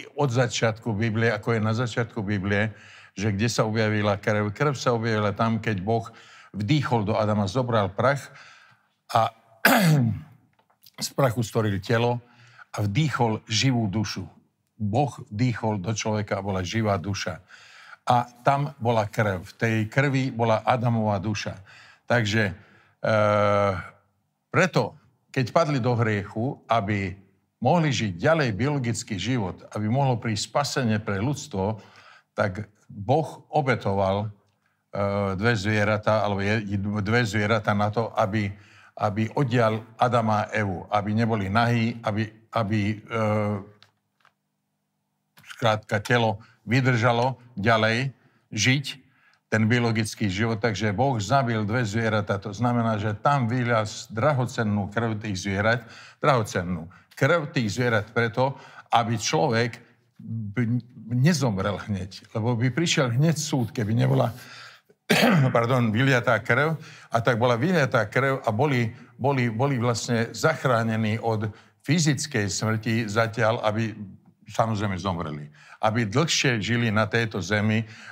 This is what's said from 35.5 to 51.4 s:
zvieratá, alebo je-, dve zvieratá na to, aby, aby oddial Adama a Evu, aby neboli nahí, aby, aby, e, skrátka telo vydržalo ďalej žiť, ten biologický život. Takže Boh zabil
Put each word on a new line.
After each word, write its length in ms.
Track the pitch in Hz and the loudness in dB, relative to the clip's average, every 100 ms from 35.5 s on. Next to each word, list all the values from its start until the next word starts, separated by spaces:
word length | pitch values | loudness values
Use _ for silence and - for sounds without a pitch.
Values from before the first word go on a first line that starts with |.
| 113 | 0
zvieratá, 680 | 98 107 104 104 107 107 | 0 2 2 0 2 2
alebo 160 | 104 98 | 2 0
je-, 240 | 98 113 104 101 | 0 -2 -2 -4
dve 400 | 104 104 101 117 | -2 -2 0 0
zvieratá 520 | 113 107 104 110 101 101 | 0 0 0 0 0 0
na 120 | 104 | 0
to, 240 | 104 110 - | 0 -2 0
aby, 320 | 110 110 101 98 - - - - | 0 0 -4 -6 -16 -20 -20 -6
aby 320 | 107 101 110 - | -4 -2 -2 -2
oddial 480 | 135 120 110 110 110 - | 0 2 2 0 -6 -2
Adama 460 | 123 120 110 107 107 | 0 2 2 0 0
a 40 | 104 | -2
Evu, 320 | 101 87 90 | -2 -4 -4
aby 220 | 104 104 | -2 0
neboli 360 | 107 117 113 95 | 0 0 0 0
nahí, 480 | 101 120 120 113 120 | 0 2 2 0 -2
aby, 240 | - 104 107 - _ | -4 -2 -4 -8 _
aby, 280 | 117 101 110 101 104 | -4 0 0 0 -4
e, 220 | - 117 107 107 104 101 98 - _ _ _ _ _ _ _ _ _ _ _ _ _ _ _ - - - | -6 -2 0 0 -2 -4 -8 -18 _ _ _ _ _ _ _ _ _ _ _ _ _ _ _ -20 -20 -4
skrátka 400 | 117 107 - - | 0 0 -2 -4
telo 340 | - 120 113 107 - _ - | 2 2 2 -2 -10 _ -2
vydržalo 720 | 123 131 120 123 117 123 127 - - | 2 2 2 2 2 0 -2 -10 -2
ďalej 560 | 101 113 110 113 135 - _ _ _ | 2 4 4 0 -2 -8 _ _ _
žiť, 540 | 110 123 135 - - _ _ _ _ _ | -2 0 0 -2 -12 _ _ _ _ _
ten 180 | 110 110 | 0 2
biologický 580 | 123 120 113 107 - 107 | 2 2 0 -2 -2 -4
život. 300 | 92 113 110 | 0 -2 0
Takže 320 | 117 95 107 | -2 0 -2
Boh 240 | 95 139 120 | 0 0 0
zabil 460 | 95 139 | 0 0